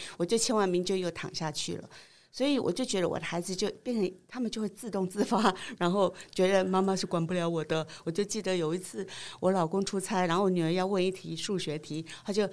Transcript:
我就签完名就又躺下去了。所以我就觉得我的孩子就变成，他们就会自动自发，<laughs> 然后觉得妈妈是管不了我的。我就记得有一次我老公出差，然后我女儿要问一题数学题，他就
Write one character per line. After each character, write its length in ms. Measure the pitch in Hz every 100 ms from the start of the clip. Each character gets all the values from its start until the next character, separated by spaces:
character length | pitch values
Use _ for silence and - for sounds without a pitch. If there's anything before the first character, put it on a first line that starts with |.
| - -
我 80 |
就 120 | 175 226
签 200 | - 214
完 120 | 190
名 160 | 175
就 120 | 180 190
又 140 | 180
躺 220 | 165 139
下 180 | - 160
去 220 | 147 -
了。 140 | - - - - - _
所 160 | - 277
以 100 | 269
我 140 | -
就 140 | 180
觉 160 | 254 190
得 80 | 170
我 100 | -
的 60 |
孩 160 | 156 170
子 160 | 175 185
就 120 | 208 -
变 140 | 254 233
成， 180 | 180 180 -
他 100 | 269
们 100 | 226
就 120 | 226
会 80 | 214
自 200 | - 233
动 200 | 196 190
自 160 | 208
发， 280 | - 226 220 185
<laughs> 140 | - 247
然 120 | 175
后 240 | 196 185 - -
觉 140 | - 185
得 160 | 196
妈 180 | 185 190
妈 140 | 190
是 100 | 185
管 200 | 185 175 165
不 60 |
了 160 | 180 170
我 160 | 170
的。 200 | 156 160 156 -
我 60 | -
就 120 | 170
记 180 | 208 220
得 160 | 185 185
有 160 | 156
一 60 | 180
次 260 | 180 226 190 - - -
我 100 | 185
老 160 | 190 160
公 180 | 190
出 140 | 196 196
差， 260 | 180 196 180
然 100 | 170
后 80 |
我 60 | 196
女 120 | 180
儿 80 | 160
要 160 | 185 185
问 180 | 196
一 60 | 185
题 240 | 185 165
数 240 | 160 - 185
学 180 | 156 151
题， 260 | - 151 160 -
他 80 | -
就 140 | 202 196